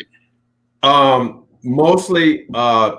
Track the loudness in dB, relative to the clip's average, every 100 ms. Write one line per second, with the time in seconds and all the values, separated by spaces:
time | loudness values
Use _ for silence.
0 | -20 _ _ _ _ _ _ _ 0 2
1 | 2 2 -2 -10 _ _ -6 0 2 0
2 | -2 0 0 -2 -6 -4 0 0 -2